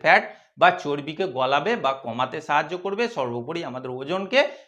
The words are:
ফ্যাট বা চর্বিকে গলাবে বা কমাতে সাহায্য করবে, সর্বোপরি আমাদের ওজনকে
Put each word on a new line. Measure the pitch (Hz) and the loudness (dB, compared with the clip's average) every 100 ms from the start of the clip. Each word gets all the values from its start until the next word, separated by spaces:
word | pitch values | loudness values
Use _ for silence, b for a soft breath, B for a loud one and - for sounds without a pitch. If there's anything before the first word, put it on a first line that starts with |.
ফ্যাট | 156 196 - B B - | 6 6 4 B B 4
বা | 180 180 | 6 6
চর্বিকে | 147 143 139 156 185 | 0 -4 -4 -4 -4
গলাবে | 127 131 143 185 233 | 0 2 2 0 0
বা | 143 135 | 0 -2
কমাতে | 123 117 127 151 | -4 -2 -2 -4
সাহায্য | - 147 156 180 | 0 0 0 -4
করবে, | 196 202 233 | -6 -4 -4
সর্বোপরি | 160 123 120 120 170 | -2 -4 -4 -6 -8
আমাদের | 151 127 127 127 | -8 -8 -8 -8
ওজনকে | 139 185 190 254 302 B | -4 -4 0 2 2 B